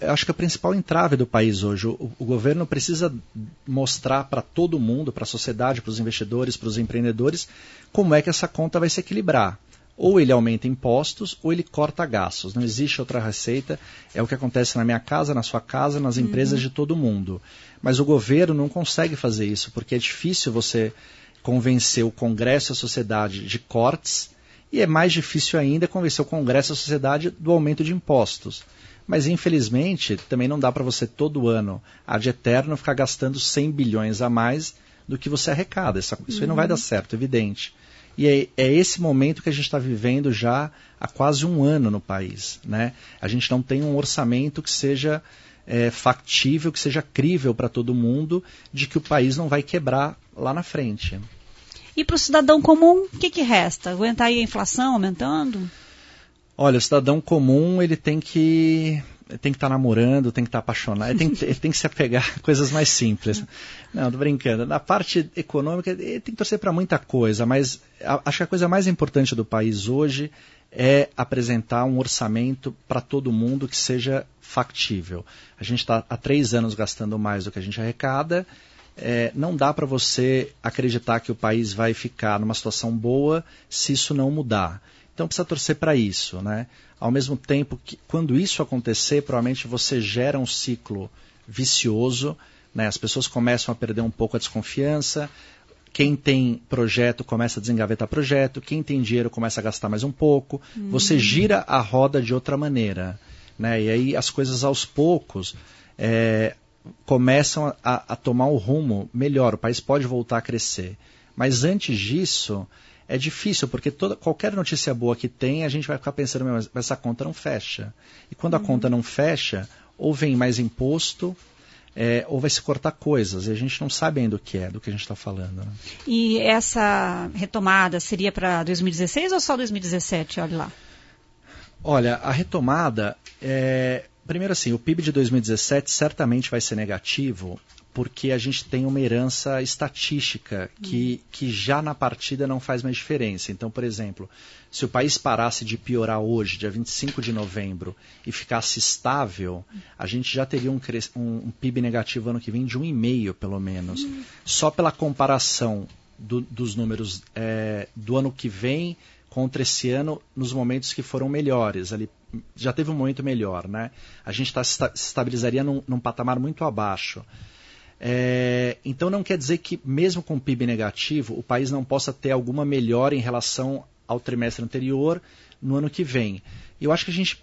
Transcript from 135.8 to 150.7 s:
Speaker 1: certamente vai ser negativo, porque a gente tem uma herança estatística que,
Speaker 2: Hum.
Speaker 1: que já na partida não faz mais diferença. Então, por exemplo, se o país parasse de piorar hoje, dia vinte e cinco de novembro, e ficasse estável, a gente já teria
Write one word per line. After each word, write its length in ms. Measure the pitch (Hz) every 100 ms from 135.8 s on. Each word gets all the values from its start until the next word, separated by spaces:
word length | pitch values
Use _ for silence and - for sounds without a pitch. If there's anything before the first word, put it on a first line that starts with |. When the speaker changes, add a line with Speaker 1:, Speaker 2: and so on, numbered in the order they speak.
| -
Speaker 1:
certamente 600 | - 151 - 127 123 -
vai 120 | 120
ser 120 | -
negativo, 840 | 107 104 95 - - 135 92 92 - _ - _
porque 400 | - 123 - 135
a 60 | 127
gente 260 | 127 131
tem 200 | - 131 135
uma 120 | 135
herança 640 | 123 117 127 - 139 135
estatística 1080 | 135 - 143 - - 147 - - - 101 92 -
que, 380 | 196 120 123 123
Speaker 2:
Hum. 40 | -
Speaker 1:
que 220 | - 131
já 280 | 104 101 143
na 140 | 156
partida 500 | 147 123 123 - 135
não 140 | 135 131
faz 240 | 135 123
mais 140 | 127 120
diferença. 560 | - 151 110 92 -
Então, 180 | 95 113
por 140 | 123
exemplo, 440 | 120 107 104 95 95 - - - -
se 160 | -
o 40 | 127
país 280 | 127 143 -
parasse 480 | 139 113 117 -
de 140 | 110 113
piorar 400 | - 120 110 110
hoje, 400 | 110 113 104 -
dia 120 | 104
vinte 180 | 104 120
e 20 |
cinco 320 | - 139 139
de 100 | 113
novembro, 600 | 110 101 101 98 90 90 - - - -
e 60 |
ficasse 480 | - - 117 - 117
estável, 840 | - - 123 143 113 92 90 90 - 208 - -
a 120 | 95
gente 260 | 120 127
já 100 | 131
teria 280 | 131 135 127